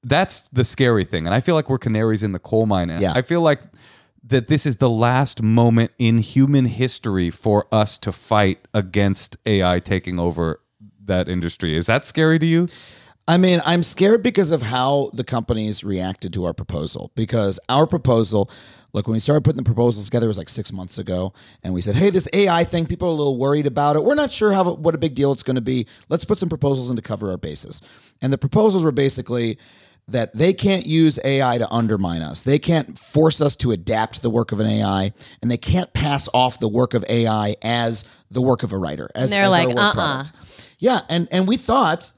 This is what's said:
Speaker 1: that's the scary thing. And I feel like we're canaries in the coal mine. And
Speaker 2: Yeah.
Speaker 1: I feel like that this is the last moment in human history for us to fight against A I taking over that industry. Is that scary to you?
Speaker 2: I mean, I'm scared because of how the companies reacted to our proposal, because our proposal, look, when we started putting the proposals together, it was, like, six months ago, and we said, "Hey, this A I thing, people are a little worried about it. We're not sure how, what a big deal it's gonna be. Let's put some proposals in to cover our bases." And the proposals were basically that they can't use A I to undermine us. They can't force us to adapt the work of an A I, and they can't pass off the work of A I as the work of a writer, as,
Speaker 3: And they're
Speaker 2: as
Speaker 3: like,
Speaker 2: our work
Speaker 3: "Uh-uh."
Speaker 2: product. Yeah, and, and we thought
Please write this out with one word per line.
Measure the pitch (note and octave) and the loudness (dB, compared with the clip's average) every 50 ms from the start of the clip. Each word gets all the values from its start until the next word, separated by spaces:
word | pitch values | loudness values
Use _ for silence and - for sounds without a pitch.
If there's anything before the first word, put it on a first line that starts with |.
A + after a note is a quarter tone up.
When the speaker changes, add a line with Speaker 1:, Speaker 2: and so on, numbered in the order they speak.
| - | -2
Speaker 1:
that's | A#2+ C3 D#3+ F#3+ F#3+ - - - _ - | 0 0 0 0 0 -4 -10 -12 _ 0
the | A#2+ B2 | 0 0
scary | - - - C3+ B2 A#2 G#2+ F#2 | 0 0 0 2 4 4 2 0
thing. | - - E2+ D#2+ | 0 -4 -4 0
And | E2+ F#2+ | 0 0
I | A#2+ | 0
feel | - - E3+ | 2 2 0
like | D#3 D3 - | 0 0 0
we're | C3+ B2 | -4 -2
canaries | - A#2+ A2 G#2+ A2 A2+ A2 G#2 G#2+ | -2 -2 -2 0 0 0 0 0 -2
in | G#2 | -4
the | F#2+ F2+ | -4 -6
coal | _ - - A2 A2+ | _ -2 0 0 2
mine. | A2 G2+ F#2 F2 E2+ | 2 2 0 0 -2
And | E2 E2+ | -2 -2
Speaker 2:
Yeah. | G2+ F#2 D#2 | -2 0 0
Speaker 1:
I | B2+ B2 | 0 0
feel | - E3 E3+ | 0 0 2
like | E3+ D#3+ C#3+ - - - _ - - - - _ _ _ _ _ _ | 2 2 0 0 -4 -20 _ -20 -20 -20 -20 _ _ _ _ _ _
that | A#2 A2 C3 A2+ | 0 0 0 2
this | - D#3 D3 - | 2 0 0 2
is | D3+ B2 | -2 0
the | - C#3 B2 | 2 2 2
last | A#2 A2 A#2 A#2+ B2 C3 C#3+ C3 - - | 2 2 2 2 2 2 0 0 -2 -2
moment | A2+ G#2+ A2 A#2 A#2 A#2 A2+ A#2 A#2 - _ | 2 2 4 6 6 6 6 4 2 2 _
in | _ A#2+ A2+ A2+ A#2 | _ 2 2 4 2
human | G#2+ - - C3 C3+ C#3 C#3+ C#3 B2+ | 0 0 2 2 4 4 4 4 2
history | A#2+ G#2 G#2+ B2+ B2+ - - - A2+ G2 F#2 F2+ E2+ | 2 0 -2 -4 -4 -4 -6 -6 -2 0 0 0 0
for | E2 - - A2 G#2 G#2 - _ - | -2 -2 0 2 2 2 2 _ 2
us | A2 G#2+ G#2+ - - | 2 2 0 -2 -6
to | - B2+ A#2+ | -6 -8 -8
fight | - - - A2 G#2 G#2 F#2+ F#2 - _ - _ | -8 -4 0 2 4 4 2 0 -2 _ -4 _
against | G#2+ G2 F#2 F2 G#2 G2+ G2+ F#2+ - - - - - _ | -4 -4 0 0 0 2 2 0 -2 -6 -10 -12 -10 _
A | A2+ G#2+ G2 F#2 | 0 0 2 2
I | F2+ F2+ F2+ | 2 0 0
taking | - - G2 F#2 - F#2 F2+ F2 | 0 -2 -4 -4 -4 -4 -4 -2
over | F2 F2 D#2+ E2 E2 D#2+ D#2+ - _ _ _ _ G#2+ G2+ _ _ G2+ | -2 -2 -2 -2 -4 -4 -4 -6 _ _ _ _ -20 -20 _ _ -6
that | G2+ F#2+ F2+ F2 - | -4 -2 -2 -2 -2
industry. | F#2 F2+ E2+ E2+ - - - E2+ D2+ | -4 -4 -4 -4 -6 -4 -4 -2 -2
Is | D#2+ E2+ | -2 0
that | - A2 C3 - | 0 0 -2 -2
scary | - - - D#3+ D#3+ D#3+ D#3+ | -4 -2 0 2 2 2 2
to | D#3 | 2
you? | E3 E3 E3 F3 E3+ - - - - - - - - _ _ _ | 2 2 2 0 -2 -6 -14 -20 -20 -20 -20 -20 -20 _ _ _
Speaker 2:
I | - E3 | 2 4
mean, | F3+ F#3 F#3 F3+ E3+ - | 4 4 4 4 2 2
I'm | D#3 E3+ E3+ E3 | 0 0 0 0
scared | - - - F#3 G3+ A3+ A#3 F#3+ | -2 0 2 4 4 4 4 2
because | B3 - - F#3+ D3+ | 0 0 0 0 2
of | E3 D3 A#2 | 0 -2 -2
how | G#2+ B2 B2+ B2+ C3+ C#3+ C#3+ C#3 - - | -2 -2 0 0 2 2 0 0 -2 -6
the | A#2 A#2+ | -8 -6
companies | - - A#2+ A2+ - A#2+ A2 G#2+ G#2+ G#2 - - | -4 -4 -4 -2 -2 -4 -2 -2 -4 -6 -6 -6
reacted | G2+ G2 F#2 F2+ F#2 F#2+ _ - F#2 F2 | -4 -4 -4 -4 -4 -6 _ -10 -8 -6
to | F#2+ F2+ | -4 -4
our | F2 E2 | -4 -4
proposal, | - - - - D2 D2+ - - - - - _ | -6 -10 -8 -6 -6 -6 -6 -8 -10 -14 -10 _
because | - A2 - - A#2 G#2 G2 F#2+ - _ - | -6 -4 -2 0 0 0 0 -2 -4 _ 0
our | B2 C#3 D#3 | 2 2 2
proposal, | D#3+ - E3 - B2+ A#2+ A2+ A2+ F2 G#2+ G#2 G2 - - - - - - - _ _ _ | 2 0 -2 2 2 2 2 2 2 0 0 0 -2 -6 -20 -20 -20 -20 -20 _ _ _
look, | G#2+ G#2 | -6 -4
when | - A2+ | -2 -4
we | A2+ | -4
started | - - D3 D3+ - | 0 0 0 2 2
putting | D#3 D3+ | 2 0
the | C#3 B2+ | 2 0
proposals | - A2+ G#2 A#2+ A#2+ A#2 G#2 G2+ | -2 2 2 2 2 2 0 -4
together, | G2+ - A#2+ A2+ | -2 -2 0 0
it | A2+ | 0
was, | G#2 F#2 | -2 -4
like, | F2+ - | -6 -8
six | - - G#2 - F#2+ | -8 -8 -8 -8 -8
months | F#2+ F2+ F2+ - | -10 -10 -10 -10
ago, | - F#2 F#2 F#2 F2+ F#2 G2 - _ - - - _ _ | -10 -6 -4 -2 -2 -2 -4 -8 _ -20 -20 -20 _ _
and | F2+ F#2 | -4 -4
we | F2 | -4
said, | F2 G2+ G2+ | -2 0 0
"Hey, | B2+ F#3 G3+ | 2 2 4
this | F3 F#3 - - - | 2 0 -2 0 0
A | F#3+ G3+ F#3+ | 2 2 4
I | E3+ E3+ E3+ | 4 2 0
thing, | - - E3+ E3 | 0 0 -4 -2
people | - F3+ - F3+ | -2 -4 -4 -2
are | F3+ | -2
a | E3 | -2
little | D3+ D3 C#3+ C3+ | 0 0 -2 0
worried | A#2+ C3 C#3 C#3+ D3+ D3 | 0 0 0 0 0 0
about | C#3+ A#2+ C#3+ C#3+ D3 D3 | -2 0 0 0 2 2
it. | D3+ D3+ | 2 2
We're | G#3+ D4 | 2 2
not | D4 D4 C#4 | 2 0 -2
sure | - - G#3+ G#3+ G3 | -2 0 0 2 2
how, | F#3+ F#3 F3 E3+ | 2 2 0 -2
what | - D#3 E3+ D#3+ | 0 -2 -2 0
a | |
big | D#3 D3 D#3+ C3 | 0 -2 -4 0
deal | B2+ C#3 C#3 | 0 0 0
it's | C#3 - - | 0 -2 -2
gonna | - C3 B2+ | -4 -2 -2
be. | A2+ A#2+ C3 B2+ G#2+ _ - - _ _ | -2 -2 -2 -2 -4 _ -12 -20 _ _
Let's | - E3+ - | -4 -4 -2
put | - G#3+ - | -2 -2 -2
some | G3 F3 | -2 -4
proposals | E3 D3 - C#3+ C#3 C3 B2+ A#2+ | -2 -2 0 0 0 0 -2 -4
in | B2+ | -6
to | A2+ - | -6 -4
cover | - A2+ G2 G#2+ G2 | -6 -8 -6 -4 -6
our | F#2 | -6
bases." | E2+ - D#2 D2+ - - - - - - - - - - - _ _ | -6 -6 -8 -8 -10 -10 -10 -12 -14 -14 -16 -20 -20 -20 -20 _ _
And | - C3 C3+ | -2 -2 -2
the | - | 0
proposals | - C3+ - G#3 G#3+ A3 F#3+ F#3+ E3 | -2 0 2 4 4 4 2 2 2
were | D#3+ | 2
basically | B2+ A#2+ C#3 C3+ C3 - F#2+ - A#2 A#2+ A#2 A2+ G#2+ - - _ _ _ _ _ _ _ _ | 2 2 0 0 0 -4 -6 -6 -4 -2 -2 -4 -4 -6 -12 _ _ _ _ _ _ _ _
that | - - B2 A2+ - - | -6 -2 -2 -2 -2 -2
they | A2 D3+ F3+ G3 | 0 2 2 2
can't | F#3+ - G3+ G3 F#3 - | 2 2 0 0 0 -2
use | - D#3 D#3+ D#3+ D#3 D3 - - | 0 2 4 4 4 2 0 -2
A | C3+ C#3 C3+ | -2 0 2
I | C3+ B2+ A#2+ | 2 2 2
to | A#2+ A2+ - | 0 -2 -2
undermine | - A#2 A#2 A2 G#2+ G2 G2 F2 E2+ E2 | 0 0 0 0 0 0 0 -2 -4 -4
us. | D#2+ D2 - - - | -6 -6 -8 -6 -2
They | - C#3 D3+ | 0 0 0
can't | - - E3+ D#3+ - - - | 2 2 0 0 0 -4 -12
force | - - - - C#3+ D#3 D#3+ D3+ - | -18 -18 -4 0 2 2 2 2 2
us | D3+ C#3+ - | 0 -2 -2
to | _ - B2 | _ -2 -2
adapt | A2 F2+ E2+ A#2 A2+ A2 A2 - - - | -2 -2 -2 -2 -2 -2 -2 -4 -6 -6
the | - A#2+ | -4 -2
work | G#2+ A#2+ A2+ - | 0 0 -2 -2
of | G#2+ G2+ | -2 -2
an | G#2+ | 0
A | G#2+ A2 G#2+ G#2+ | 0 0 0 0
I, | G2+ G2 G2 F#2+ G2+ - _ - - - _ | 0 0 0 -2 -2 -6 _ -20 -20 -18 _
and | - A#2+ | -4 -2
they | A#2+ | -2
can't | A#2+ - - - F3+ F3+ - _ | -2 0 0 0 0 0 -2 _
pass | - D3+ D3+ C#3+ C#3 - - | -2 0 0 0 -2 -2 0
off | - B2 B2+ B2+ - - | 0 2 2 2 0 -2
the | A#2+ A2 | -4 -2
work | G#2 A#2+ B2+ A#2+ - | 0 0 0 0 0
of | A#2+ F#2 - | -4 -2 0
A | A2+ A#2 A#2 | 0 0 2
I | A2+ A2 G#2+ G#2 G#2 G#2 - - | 2 0 0 -2 -2 -4 -4 -4
as | A2 A#2+ A#2+ A#2 A#2 A#2 G#2+ - - - _ _ _ | -4 -2 -2 -2 -2 -4 -4 -8 -10 -18 _ _ _
the | - B2+ | -4 -2
work | B2 C3 B2+ A2 | 2 2 2 0
of | - G2+ | 0 -6
a | F2+ | -4
writer, | G2 F#2 D2+ D2 D2 - - - | -4 -4 -4 -6 -8 -10 -10 -6
as, | - C3 | -4 -4
Speaker 3:
And | - | -2
they're | G3 G3 G3 | 0 2 2
Speaker 2:
as | G3 | 4
Speaker 3:
like, | F#3 E3+ E3+ E3+ | 4 4 2 2
Speaker 2:
our | - | 2
work | F3+ | 2
Speaker 3:
"Uh-uh." | G3+ G#3 G#3+ | 2 2 2
Speaker 2:
product. | - F3 D3+ C#3 C3 C#3 D#3 - _ - - - - - - _ | 0 -2 -2 -4 -6 -8 -12 -14 _ -20 -20 -20 -20 -20 -20 _
Yeah, | _ E3+ A#3+ B3+ F#3+ - - | _ 0 2 2 0 -2 -2
and, | D#3+ F3 E3+ - | -2 -2 -2 -2
and | - F#3 F#3 | 0 -2 0
we | F#3 A#3 | 0 0
thought | - - - A3+ C4+ A#3+ D#3+ D#3+ E3+ - - _ | -2 0 0 0 2 2 2 0 -2 -6 -18 _